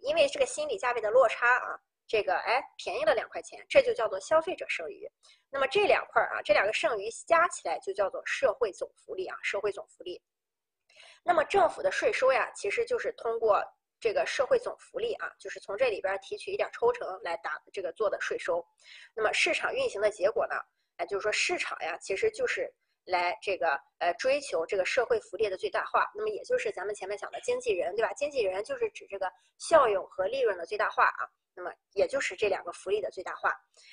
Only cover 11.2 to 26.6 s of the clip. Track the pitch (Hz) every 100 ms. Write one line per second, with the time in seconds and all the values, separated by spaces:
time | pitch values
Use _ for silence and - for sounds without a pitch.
11.2 | 339 349 285 392 330 - - - 311 208
12.2 | 262 247 - - - 240 233 233 202 -
13.2 | 233 226 220 190 - _ _ _ 226 180
14.2 | 165 - 254 240 196 - - - 453 -
15.2 | 160 - 190 190 - 202 254 190 190 196
16.2 | - 208 - 202 208 - 233 240 170 185
17.2 | 175 170 156 151 - - 180 - 202 151
18.2 | - - - 170 - _ - - - -
19.2 | 220 - - - - 247 254 202 208 -
20.2 | 190 226 139 135 - _ _ - 175 196
21.2 | 208 - - 349 - - 160 170 - 196
22.2 | 440 - - - 170 - _ _ - 180
23.2 | 175 - - 180 165 139 - - 170 170
24.2 | 262 285 - 170 170 202 180 - 226 226
25.2 | - 180 214 185 202 214 - 220 - 208
26.2 | 214 208 - 247